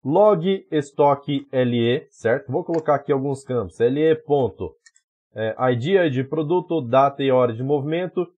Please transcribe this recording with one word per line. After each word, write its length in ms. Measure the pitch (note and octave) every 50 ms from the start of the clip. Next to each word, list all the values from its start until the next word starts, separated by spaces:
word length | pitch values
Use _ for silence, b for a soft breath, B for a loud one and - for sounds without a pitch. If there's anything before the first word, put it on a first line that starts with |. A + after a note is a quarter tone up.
log 640 | - B2+ D3+ F#3 G#3 G#3+ G#3 E3 D#3+ F#3+ G3 F#3+ - _
estoque 760 | D#3+ D3+ C#3 - _ - D3 C#3+ C#3 C#3 - - C#3+ C#3 C#3 _
L 260 | - C3 B2+ A#2+ A#2+ A#2+
E, 280 | A#2 A#2 B2 D3+ - _
certo? 400 | _ - - A2+ A#2+ - C3+ -
Vou 140 | B2+ F3 E3+
colocar 300 | F3 E3+ E3 D#3 - D3
aqui 180 | C#3 - -
alguns 320 | C#3+ C3+ C3 C#3+ C3+ C3 -
campos. 340 | - B2+ A#2+ G#2 F#2 - -
L 200 | A#2 A#2+ C3 D3
E 140 | D#3 D#3+ D#3
ponto, 600 | D#3 - - D3 C#3+ B2+ G#2 - - F#2 D#2+ _ _ _ _ _ _ _ _ _ _ _ _ _
é, 200 | G#2+ A2 A2 - - B2+ B2+
I 40 | B2+
D, 300 | A#2+ A#2 E3 G3 F#3+ F3
I 40 | D#3
D 140 | B2 B2+ B2+
produto, 560 | B2+ - D#3+ D#3 D3 F3+ F3+ F3 - E3+ D#3+
data 420 | C3 A#2 B2 C3+ C#3 C#3 C#3 -
e 80 | C#3 C3+
hora 220 | B2+ B2+ B2 A#2+
de 100 | A2 A2+
movimento 640 | B2+ C3+ D3 D3 C#3+ D3+ D#3+ E3+ F#3 F3 _ F#3+ F3 E3+ _